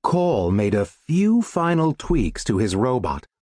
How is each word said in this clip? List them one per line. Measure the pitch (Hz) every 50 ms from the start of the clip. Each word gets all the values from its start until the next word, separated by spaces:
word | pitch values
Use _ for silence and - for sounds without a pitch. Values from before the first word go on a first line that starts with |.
Call | - - - 180 175 175 147 104 90 85
made | 98 101 104 101 101
a | 104 101
few | - - _ _ - 160 180 202 214 226 240
final | 220 - - 180 165 170 175 160 160 160
tweaks | 147 - - - 175 151 110 - - - -
to | - 110 92
his | 110 101 90
robot | 95 113 127 127 123 90 82 71 71 - _ _ _